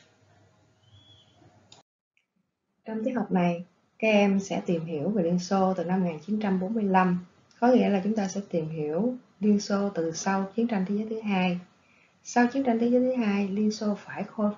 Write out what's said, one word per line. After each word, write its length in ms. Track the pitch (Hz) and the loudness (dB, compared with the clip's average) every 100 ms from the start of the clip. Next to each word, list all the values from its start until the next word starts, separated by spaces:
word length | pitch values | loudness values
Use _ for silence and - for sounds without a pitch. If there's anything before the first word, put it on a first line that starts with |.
| _ _ _ _ _ _ _ _ _ - _ - _ _ - _ _ - _ _ _ _ _ _ _ _ _ _ - | _ _ _ _ _ _ _ _ _ -20 _ -20 _ _ -20 _ _ -20 _ _ _ _ _ _ _ _ _ _ -10
Trong 180 | 220 247 | -6 -2
tiết 60 | 240 | -2
học 160 | 196 | 0
này, 340 | 185 175 170 - _ _ _ | 2 2 0 -8 _ _ _
các 80 | 220 | 2
em 320 | 208 202 196 | 4 4 2
sẽ 220 | 190 - - | -2 -4 -2
tìm 200 | 165 160 | -2 -2
hiểu 240 | 151 165 | -4 -2
về 140 | 220 | 0
Liên 160 | 165 180 | 2 0
Xô 340 | - 196 190 | 0 2 2
từ 100 | 185 | 0
năm 160 | 170 190 | -2 0
một 100 | 175 | 0
nghìn 100 | 156 | -4
chín 200 | - 214 | -4 -2
trăm 200 | 208 185 | 0 0
bốn 140 | 185 | -2
mươi 100 | 226 | -2
lăm, 420 | 196 185 185 180 - _ _ _ | 2 4 4 0 -4 _ _ _
có 80 | 240 | 4
nghĩa 220 | 240 196 | 4 4
là 120 | 202 | 2
chúng 120 | 202 220 | 0 -2
ta 120 | 190 | -2
sẽ 140 | 196 - | -6 -4
tìm 200 | 170 160 | -4 -4
hiểu 460 | 160 151 165 240 254 - - | -4 -2 -2 -2 -4 -12 -2
Liên 200 | 208 202 | 2 2
Xô 300 | - 202 202 | 0 -2 -2
từ 220 | 185 165 | -2 -4
sau 400 | 165 196 196 190 - | -4 -2 -2 -2 -2
chiến 120 | 233 | -2
tranh 180 | 202 185 | -2 -2
thế 80 | 202 | -4
giới 120 | 220 | -4
thứ 120 | 220 | -6
hai. 380 | 214 190 180 180 - _ _ _ _ _ | -2 0 0 -2 -8 _ _ _ _ _
Sau 240 | - 240 240 | -2 2 2
chiến 160 | 269 | 2
tranh 160 | 262 226 | 0 2
thế 80 | 240 | 2
giới 140 | 247 | 4
thứ 140 | 254 254 | 2 0
hai, 320 | 208 202 196 | 0 0 0
Liên 240 | 202 214 | 0 0
Xô 240 | 214 208 196 | 0 -4 -4
phải 280 | - 139 | -8 -10
khôi 280 | 202 - 208 | -8 -2 -2